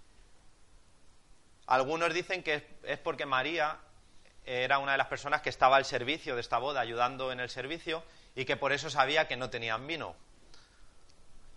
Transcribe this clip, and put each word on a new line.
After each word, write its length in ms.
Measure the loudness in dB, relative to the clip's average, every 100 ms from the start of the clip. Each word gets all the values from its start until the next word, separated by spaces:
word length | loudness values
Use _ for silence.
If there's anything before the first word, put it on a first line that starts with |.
| -20 -20 -20 -20 -20 -20 -20 -20 -20 -20 -20 -20 -20 -20 -20 -14 0
Algunos 480 | 2 2 2 2
dicen 300 | 0 -2 -4
que 100 | -2
es, 80 | -2 -4 -14
es 140 | -8 -6
porque 260 | -4 -4 0
María 520 | 0 0 0 -2 -4 -14 -20 -20 -20 -20 -18 -6
era 320 | -2 2 2
una 140 | 4
de 60 | 2
las 100 | 0
personas 340 | -2 0 0
que 80 | 0
estaba 240 | 6 8
al 100 | 8
servicio 520 | 6 -2 -2 -4 -2 -4
de 40 |
esta 180 | 0 -2
boda, 220 | 0 -2
ayudando 520 | -2 2 0 0 -4
en 80 | -4
el 100 | -6
servicio, 540 | -6 -8 -6 -4 -6 -6 -20 -14 -8
y 60 |
que 120 | -2 0
por 160 | 2
eso 160 | 0 0
sabía 380 | 4 4 6 2
que 100 | -2
no 140 | -4
tenían 380 | -4 -4 -4 -4
vino. 260 | -6 -6 -10 -20 -20 -20 -20 -20 -20 -20 -20 -20 -20 -18 -16 -16